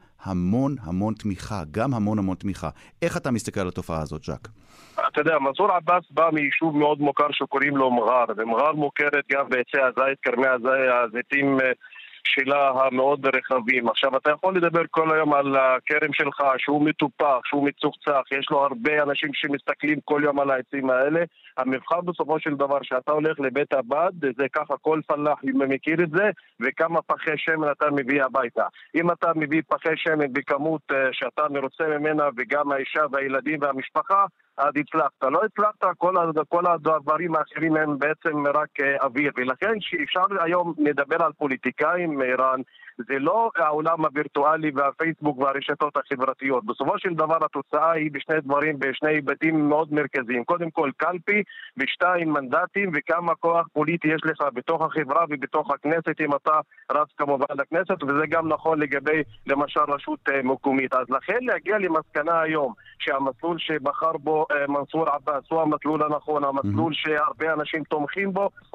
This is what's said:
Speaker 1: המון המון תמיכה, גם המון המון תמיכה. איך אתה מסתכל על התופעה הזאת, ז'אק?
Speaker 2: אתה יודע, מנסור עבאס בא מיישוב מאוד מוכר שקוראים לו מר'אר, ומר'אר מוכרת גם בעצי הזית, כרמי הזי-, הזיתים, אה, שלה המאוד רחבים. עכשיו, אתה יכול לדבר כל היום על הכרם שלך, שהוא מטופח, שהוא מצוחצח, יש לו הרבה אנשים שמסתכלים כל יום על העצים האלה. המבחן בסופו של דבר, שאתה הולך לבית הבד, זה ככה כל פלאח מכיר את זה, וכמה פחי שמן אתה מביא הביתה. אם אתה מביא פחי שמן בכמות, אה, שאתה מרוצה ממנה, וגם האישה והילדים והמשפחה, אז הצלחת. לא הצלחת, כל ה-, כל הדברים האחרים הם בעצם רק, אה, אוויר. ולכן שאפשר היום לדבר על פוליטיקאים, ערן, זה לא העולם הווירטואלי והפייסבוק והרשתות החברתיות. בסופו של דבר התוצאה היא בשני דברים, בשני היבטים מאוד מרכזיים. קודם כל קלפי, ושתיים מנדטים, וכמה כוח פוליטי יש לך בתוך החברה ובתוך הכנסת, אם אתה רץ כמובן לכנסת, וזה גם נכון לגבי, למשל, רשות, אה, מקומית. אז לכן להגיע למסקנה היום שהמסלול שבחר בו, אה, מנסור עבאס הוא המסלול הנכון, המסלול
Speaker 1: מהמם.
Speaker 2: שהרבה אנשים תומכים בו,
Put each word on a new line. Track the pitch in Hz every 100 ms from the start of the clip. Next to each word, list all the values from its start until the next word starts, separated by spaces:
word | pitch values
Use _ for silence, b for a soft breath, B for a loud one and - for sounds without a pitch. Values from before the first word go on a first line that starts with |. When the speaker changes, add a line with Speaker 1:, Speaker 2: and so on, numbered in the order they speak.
| b b
Speaker 1:
המון | - 92 90 113 135 131
המון | 82 90 107
תמיכה, | 110 107 95 - 104 76
גם | 90 127
המון | 123 104 110
המון | 95 90
תמיכה. | 101 90 80 B B B
איך | 165 170
אתה | 147
מסתכל | 117 - -
על | 92
התופעה | 90 87 80
הזאת, | 73 76
ז'אק? | - 69 - - B B B B -
Speaker 2:
אתה | -
יודע, | 147 156
מנסור | 139 135 202
עבאס | 180 165 180 170
בא | 143 165
מיישוב | 156 143 - 165 147
מאוד | 147 147
מוכר | 143 139 147
שקוראים | 143 139 131 139 139
לו | 131
מר'אר, | 123 110 123 117 104
ומר'אר | 113 113 147
מוכרת | 151 143 - 147 143 -
גם | 139 135
בעצי | 127 120 143
הזית, | 131 120 135 139
כרמי | 135 120 131
הזי-, | 127 120 135 131
הזיתים, | 123 117 113 - 139 139 135
אה, | 131 123 B B B B -
שלה | - 131 143 139
המאוד | 131 131 127 135 143 135
רחבים. | 131 - 131 113 127 120
עכשיו, | - 139 131
אתה | 151
יכול | 151 185 185
לדבר | 170 165 160
כל | 160 160
היום | 156 151
על | 143 139 135
הכרם | 131 127 - 151 151
שלך, | 135 147 - 139 131
שהוא | - 147 151
מטופח, | 156 147 - 151 131 -
שהוא | 143 143
מצוחצח, | 139 147 - - 139 123
יש | 135 135
לו | 147
הרבה | 139 127 123 151
אנשים | 143 139 156
שמסתכלים | 131 151 143 - 143 147 151 -
כל | 147
יום | 147 143
על | 139
העצים | 131 127 139 131
האלה. | 127 139 160 170 B B B
המבחן | 131 131 - 170 180
בסופו | 175 143 156
של | 160 139
דבר, | 139 139
שאתה | 123 127 127
הולך | 151 151 143
לבית | 135 123 143
הבד, | 135 120 139 175 180 143 117
זה | 135
ככה | 156 147 139
כל | 156 156 -
פלאח | 147 147 143
מכיר | 135 131 135 135 - 160
את | 175
זה, | 156 208 180 b b
וכמה | 120 135 165 165
פחי | - 147 160 151
שמן | - 160 151
אתה | 139 151
מביא | 143 123 143
הביתה. | 131 131 120 - 98 B B 156
אם | 170
אתה | 170 170 160
מביא | 147 156 151
פחי | 151 165 156
שמן | 170 156 143
בכמות, | 127 131 143 151 160 -
אה, | 139 131
שאתה | 123 127 - 151
מרוצה | 139 135 - 160
ממנה, | 147 151 151 147 123
וגם | 123 143 143
האישה | 139 131 156 151
והילדים | 135 135 135 131 156
והמשפחה, | 143 131 127 156 - 196 190 _ _ -
אז | 143 143
הצלחת. | 147 160 143 -
לא | 131 156 214
הצלחת, | - 208 208 190 180
כל | 175 185
ה-, | 165 156 147
כל | 170 175
הדברים | 165 156 156 139 151 175 160
האחרים | 147 151 160 156
הם | 156 143
בעצם | 147 156 165 147 143
רק, | 143 151 -
אה, | 139 139
אוויר. | 135 123 147 127
ולכן | 127 127 202 220
שאפשר | - 175 143 185 190 196
היום | 165 180 175 156
לדבר | 147 143 139 160
על | 165 151
פוליטיקאים, | 131 131 127 - 151 180 175 143
ערן, | 127 127 131 131 127 B B B
זה | 117 135
לא | 147 214 233 180
העולם | 156 151 160 165 156
הווירטואלי | 139 147 143 143 160 156 135
והפייסבוק | 139 - 160 156 147 127
והרשתות | 139 139 135 147 147 143
החברתיות. | - 131 131 127 135 127 107
בסופו | - 139 196
של | 190
דבר | 165 156 160 151
התוצאה | 143 - 151 160
היא | 165 156
בשני | 139 - 156
דברים, | 135 143 151 143
בשני | 135 123 156
היבטים | 156 139 143 160 160 147
מאוד | 147 160
מרכזיים. | 147 143 143 117 123
קודם | 120 175 165
כל | 160 143 123
קלפי, | 156 180 - 208 196 B B -
ושתיים | 135 - 180 180 160
מנדטים, | 147 131 147 180 196 196
וכמה | 156 - 165 170 160
כוח | 165 170 165
פוליטי | 147 151 170 156
יש | 156 160
לך | 156 147
בתוך | 123 123 165
החברה | 156 156 143 151 165
ובתוך | 143 131 160 143
הכנסת, | 139 147 165 165 151
אם | 151 143
אתה | - 156 147 b b
רץ | 147 151 -
כמובן | 143 139 139 143
לכנסת, | 139 165 180 185
וזה | 143 143 156
גם | 165 160
נכון | 156 160 156
לגבי, | 147 139 135 156 143 b -
למשל, | 139 143 156 147
רשות, | 143 - 311 -
אה, | 139
מקומית. | 127 131 139 135 131
אז | 127 123
לכן | 131 - 220
להגיע | 254 185 - 214
למסקנה | 185 160 151 156 151 170
היום | 160 156 135 107 B B
שהמסלול | - 139 135 123 170 170
שבחר | - 156 135 - 160 165
בו, | 139 156 156
אה, | 147 143
מנסור | 143 135 160 156
עבאס | 143 147 143 -
הוא | 160
המסלול | 156 151 143 156
הנכון, | 151 147 - 151
המסלול | 143 160 104
Speaker 1:
מהמם. | 101 165
Speaker 2:
שהרבה | 147 160 151 151 - 160
אנשים | 151 147 160
תומכים | 143 156 143 185 196
בו, | 185 202 B B